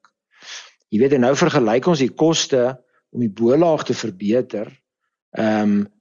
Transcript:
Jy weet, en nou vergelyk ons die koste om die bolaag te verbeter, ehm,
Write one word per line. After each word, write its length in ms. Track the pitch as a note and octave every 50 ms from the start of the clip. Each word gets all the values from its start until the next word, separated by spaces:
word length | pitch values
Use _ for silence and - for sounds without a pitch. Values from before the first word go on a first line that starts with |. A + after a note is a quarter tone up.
| _ _ _ _ _ _ _ _ - - - - - - _ _ _ _
Jy 100 | G#2+ G#2
weet, 140 | C3 C#3 D3
en 80 | B2+
nou 140 | A#2+ C3 C#3+
vergelyk 520 | - F3 D3+ D3 C#3+ A#2+ G#2+ A2+ C3 B2+
ons 120 | F3+ E3+ C3+
die 140 | C3 A2 -
koste 640 | - D3+ E3 D#3+ D3 - - C#3 B2 A#2+ B2+ C#3 - _ _ _ _ _ _
om 80 | - A#2+
die 100 | A#2+ G#2+
bolaag 540 | G2 A2 A2+ A#2 C3+ D#3+ F3 E3+ D#3 C3+ -
te 100 | - A#2+
verbeter, 880 | - - G#2+ F#2 F#2 G#2 G3 - C3 A#2 - - G2+ A2 B2 C3+ _ _ _ _ _ _ _ _ _ _ _
ehm, 540 | - - A2 G#2+ G#2+ G#2+ G#2+ G#2 G2+ G2+ G2+ - _ _